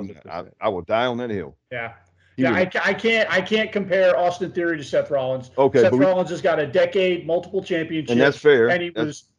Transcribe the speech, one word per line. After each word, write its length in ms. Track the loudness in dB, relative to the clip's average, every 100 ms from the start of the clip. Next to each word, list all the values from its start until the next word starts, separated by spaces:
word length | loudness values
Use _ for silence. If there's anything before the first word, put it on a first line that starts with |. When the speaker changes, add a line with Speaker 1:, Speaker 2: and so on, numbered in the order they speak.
| -10
Speaker 1:
thousand 80 | -16
percent. 300 | -14 -14 -14 _
Speaker 2:
I 80 | -6
will 120 | -4
die 240 | -2 0 0
on 120 | -4
that 120 | -6
hill. 260 | -6 -8 -14 _
Speaker 3:
Yeah. 220 | -12 -12 -14 _ _ _ -4
Speaker 2:
He 60 |
Speaker 3:
Yeah, 80 | -2
Speaker 2:
would 80 | 0
Speaker 3:
I 60 | 0
ca-, 160 | -2 -2
I 80 |
can't, 380 | -2 0 0 0
I 100 | -2
can't 300 | 0 -2 -2
compare 460 | -4 -2 2 2 2
Austin 340 | 0 -2 -6
Theory 260 | -4 -4 -4
to 60 |
Seth 260 | -2 -2 0
Rollins. 380 | -2 -2 -4 -6 0
Speaker 2:
Okay, 240 | 2 6
Speaker 3:
Seth 100 | 4
Speaker 2:
but 60 | 6
we 60 | 4
Speaker 3:
Rollins 240 | 2 -2
has 120 | -2
got 180 | 0 0
a 80 | 0
decade, 580 | 0 2 2 0 -2 -2
multiple 380 | -4 -2 -6
championships, 480 | -4 -4 -4 -6 0
Speaker 2:
And 100 | 2
that's 160 | 4 4
fair. 320 | 4 6 4
Speaker 3:
and 120 | 2
he 60 | -2
Speaker 2:
That's 160 | -4 -6
Speaker 3:
was 180 | -6 _